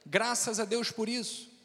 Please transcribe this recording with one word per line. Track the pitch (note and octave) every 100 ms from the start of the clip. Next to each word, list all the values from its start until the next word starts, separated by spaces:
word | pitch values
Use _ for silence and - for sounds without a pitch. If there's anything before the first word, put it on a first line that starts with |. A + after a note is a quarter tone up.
| -
Graças | E3+ A#3 A#3 B3 G#3+
a |
Deus | G#3 A#3+ A3
por | - A3
isso. | B3 G3+ - - -